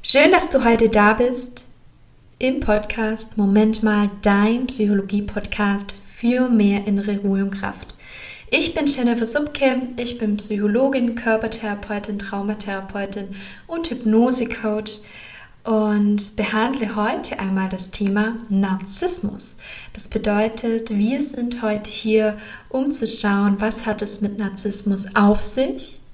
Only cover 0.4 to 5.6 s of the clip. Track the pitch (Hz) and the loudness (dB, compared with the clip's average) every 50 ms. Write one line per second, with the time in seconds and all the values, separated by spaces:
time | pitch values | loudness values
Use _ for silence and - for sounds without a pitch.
0.4 | - - - 262 - 233 233 220 226 214 190 208 208 208 220 220 240 247 254 240 | 4 2 2 4 4 4 4 6 4 4 6 6 6 6 4 4 2 0 0 -4
1.4 | - - - - - - - _ _ - _ _ - _ - _ _ - - _ | -8 -10 -10 -14 -14 -14 -20 _ _ -20 _ _ -20 _ -20 _ _ -20 -8 _
2.4 | 254 262 262 - - - 208 214 208 - - 233 220 214 220 220 - - - 214 | -2 -2 0 0 0 2 2 2 0 -4 -4 -4 -2 -2 -2 -4 -6 -6 -2 0
3.4 | 202 196 196 208 220 220 220 - 220 214 208 208 208 202 196 - - 208 202 202 | 2 4 6 6 4 4 2 2 2 2 2 2 2 0 -2 0 2 2 4 4
4.4 | 208 220 233 247 262 247 - - 214 202 208 196 196 190 202 208 202 202 - 208 | 4 2 2 0 2 2 2 2 4 2 2 0 0 -2 -4 -4 -4 -4 -6 -6
5.4 | - - - - | -8 -6 -4 -2